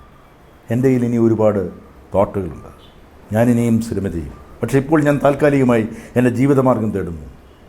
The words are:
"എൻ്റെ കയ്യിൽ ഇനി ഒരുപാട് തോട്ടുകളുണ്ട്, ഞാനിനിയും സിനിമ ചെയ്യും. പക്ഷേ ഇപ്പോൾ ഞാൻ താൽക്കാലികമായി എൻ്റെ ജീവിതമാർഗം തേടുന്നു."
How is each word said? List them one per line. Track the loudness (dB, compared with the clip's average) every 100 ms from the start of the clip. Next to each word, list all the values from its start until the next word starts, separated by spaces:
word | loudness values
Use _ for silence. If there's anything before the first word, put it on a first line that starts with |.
| -20 -20 -20 -20 -20 -18 -6
"എൻ്റെ | 0 2
കയ്യിൽ | 2 0
ഇനി | 2 2
ഒരുപാട് | 4 2 0 -4 -10 -20 -20 -6
തോട്ടുകളുണ്ട്, | -2 -2 -2 -8 -10 -18 -20 -20 -20 -20 -20 -4 0
ഞാനിനിയും | 2 2 2 0 -2
സിനിമ | -6 -6 -6
ചെയ്യും. | -10 -14 -20 -8
പക്ഷേ | -2 -2
ഇപ്പോൾ | 2 0 2
ഞാൻ | 2 2
താൽക്കാലികമായി | 2 2 2 2 2 -2 -8 -8 0
എൻ്റെ | 0 2
ജീവിതമാർഗം | 2 2 2 0 -2 -4
തേടുന്നു." | -6 -10 -16 -20 -20 -20